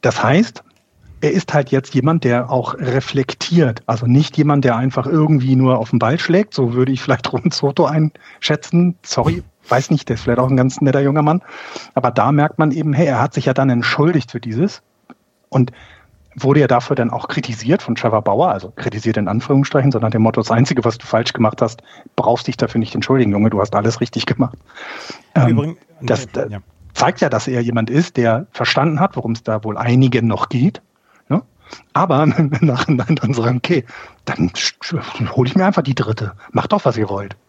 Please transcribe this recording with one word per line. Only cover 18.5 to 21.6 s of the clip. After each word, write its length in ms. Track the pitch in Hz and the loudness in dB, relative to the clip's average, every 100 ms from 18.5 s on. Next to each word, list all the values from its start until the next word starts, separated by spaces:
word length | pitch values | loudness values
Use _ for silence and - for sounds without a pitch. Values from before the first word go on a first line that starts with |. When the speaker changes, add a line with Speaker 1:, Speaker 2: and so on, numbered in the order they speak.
Speaker 1:
also 200 | 95 - | 0 -6
kritisiert 460 | - - 107 113 110 | -8 -8 -4 -2 -2
in 100 | 98 | 0
Anführungsstrichen, 640 | 110 - 139 139 143 135 | -2 2 2 2 2 2
sondern 220 | 117 110 | 2 0
dem 100 | 117 | 2
Motto, 180 | 110 110 | 2 2
das 120 | 107 | 0
Einzige, 320 | 117 143 131 | 2 2 2
was 120 | 117 113 | -2 -4
du 80 | |
falsch 280 | - 113 117 | -2 -2 -2
gemacht 280 | - 110 - | 0 0 0